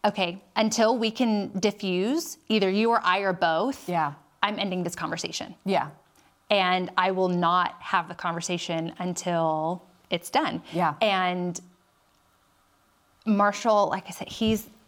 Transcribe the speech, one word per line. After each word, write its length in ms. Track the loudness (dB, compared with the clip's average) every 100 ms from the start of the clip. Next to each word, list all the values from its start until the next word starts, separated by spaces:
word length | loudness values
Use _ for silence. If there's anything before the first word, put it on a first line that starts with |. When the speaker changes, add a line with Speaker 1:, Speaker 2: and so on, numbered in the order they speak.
Speaker 1:
"Okay, 380 | -2 0 -4 -4 -6 0
until 420 | 0 4 2 2
we 140 | 0
can 400 | 0 0 0 -2 -2
diffuse, 800 | -2 -2 -2 0 0 -2 -4 -12 0
either 220 | 2 2
you 180 | 2 4
or 100 | 2
I 160 | 2 0
or 140 | 0
both, 540 | 0 2 2 0 -4 -4
Speaker 2:
Yeah. 260 | -2 -2 -4 _ -4
Speaker 1:
I'm 160 | -2 -2
ending 240 | -4 -2
this 140 | -4 -4
conversation. 580 | -6 -6 -6 -8 -10 -10
Speaker 2:
Yeah. 260 | -2 0 0 -8 _ _ _ _ 0
Speaker 1:
And 400 | 2 4 0 0 0
I 140 | 0
will 180 | 2 2
not 460 | 2 2 2 0 -4
have 280 | -2 -2 -2
the 80 | -6
conversation 760 | -4 -4 -4 -4 -2 -4 -4 -6
until 840 | -6 -4 -2 0 2 0 -2 -4 -10 _ -6
it's 220 | -6 0
done." 320 | 0 0 -4 -6
Speaker 2:
Yeah. 220 | 0 0 2
Speaker 1:
And 580 | 0 2 0 -2 -4 -6 -14 _ _ _ _ _ _ _ _ _ _ _ _ _ _ _ 0
Marshall, 640 | 4 4 2 2 4 4
like 160 | -2 -8
I 40 |
said, 180 | -12 -12
he's, 380 | -2 0 0 -4 -20